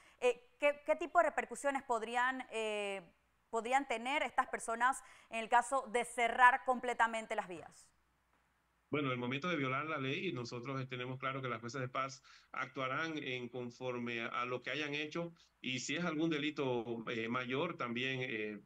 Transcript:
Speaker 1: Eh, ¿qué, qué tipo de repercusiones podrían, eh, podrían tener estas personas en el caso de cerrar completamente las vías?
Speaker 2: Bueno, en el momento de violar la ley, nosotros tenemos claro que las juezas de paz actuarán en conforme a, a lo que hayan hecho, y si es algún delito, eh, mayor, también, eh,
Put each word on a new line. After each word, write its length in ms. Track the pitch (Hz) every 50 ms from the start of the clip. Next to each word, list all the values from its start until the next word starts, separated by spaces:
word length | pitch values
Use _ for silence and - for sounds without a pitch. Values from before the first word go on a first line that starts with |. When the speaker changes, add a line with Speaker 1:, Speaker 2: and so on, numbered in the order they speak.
| - - - -
Speaker 1:
Eh, 220 | 240 247 233 - - - _ -
¿qué, 220 | 294 285 285 294 -
qué 100 | - 311
tipo 240 | 311 349 294 - 349
de 60 | 320
repercusiones 580 | 294 - 254 233 - 240 - - 277 269 262 -
podrían, 600 | - 240 226 214 220 240 247 247 254 262 262 247 -
eh, 500 | - 220 220 214 214 208 208 202 196 196 170 165 _ _ _ _ _ _ _ _
podrían 380 | - 226 214 240 254 269 277 -
tener 340 | 240 226 233 254 285 311
estas 260 | 294 240 - - 254 -
personas 540 | - 220 - - 226 233 240 254 262 - - - - - - -
en 80 | - 226
el 100 | 226 214
caso 380 | 247 240 233 - 277 269 214 214
de 140 | 202 240 226
cerrar 580 | - - 247 233 226 226 247 254 247 254 269 -
completamente 720 | 262 254 240 247 240 240 - 233 226 226 220 214 - 226
las 120 | 208 196 175
vías? 400 | 180 156 - - - - - - _ _ _ _ _ _ _ _ _ _ _ _ _ _ _ _ _ _ _ -
Speaker 2:
Bueno, 160 | 135 151 147 131
en 60 | 127
el 60 | 123
momento 280 | 123 123 135 143 147 180
de 80 | 170
violar 300 | 151 135 131 131 135 151
la 140 | 160 160 143
ley, 340 | 131 131 143 185 208 127 -
nosotros 540 | 127 120 120 127 120 120 139 135 135 127 131
tenemos 300 | 131 123 123 131 131 131
claro 220 | 135 131 135 139
que 60 | 131 123
las 140 | 117 110
juezas 180 | 117 120 120 139
de 60 | 127 127
paz 340 | - 135 135 135 135 - - - - - - _
actuarán 640 | - - 131 131 - 139 131 131 131 151 165 165 156 147
en 280 | 139 135 127 127 123 117
conforme 720 | - 127 123 120 117 - 127 127 123 120 120 120 120 117
a, 60 | 117 120
a 180 | - 120 120
lo 160 | 123 127 123
que 100 | - 131
hayan 220 | 131 147 151 143 143
hecho, 360 | 147 151 151 151 170 170 170 170 - - _ _ _
y 180 | - 127 127 127
si 160 | - - 143
es 100 | 165 175
algún 240 | 175 160 151 165 165
delito, 720 | 156 143 143 151 147 156 143 131 123 120 110 120 117 113 110 113
eh, 180 | 123 113 113 113
mayor, 480 | 120 127 127 120 131 139 170 180 165
también, 460 | 170 131 120 117 120 127 131 131 127
eh, 400 | 127 123 113 110 107 107 107 101 -